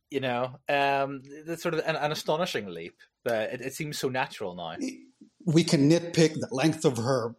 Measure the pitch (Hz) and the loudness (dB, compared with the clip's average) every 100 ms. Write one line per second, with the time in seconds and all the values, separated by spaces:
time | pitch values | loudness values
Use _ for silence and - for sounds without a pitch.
0 | - 139 131 123 127 127 - 143 139 139 | -6 -4 -2 -2 -2 -6 0 2 4 2
1 | 139 139 135 147 156 165 175 156 160 151 | 0 -4 -12 -14 -8 -4 -2 -2 0 0
2 | 147 151 170 156 180 127 98 82 85 - | -2 -2 -2 0 0 -4 -6 -8 -12 -14
3 | - _ 123 110 107 - 117 - 151 147 | -20 _ -2 0 -2 -4 -8 -8 -8 -4
4 | 135 127 139 - 98 90 82 82 262 - | -2 0 -2 -4 -8 -6 -8 -6 -8 -8
5 | - _ - _ 175 156 165 151 139 170 | -18 _ -20 _ 2 2 4 4 6 4
6 | 170 165 156 135 107 131 156 156 151 117 | 2 4 4 2 -4 2 2 4 2 2
7 | 117 131 117 | 0 0 -2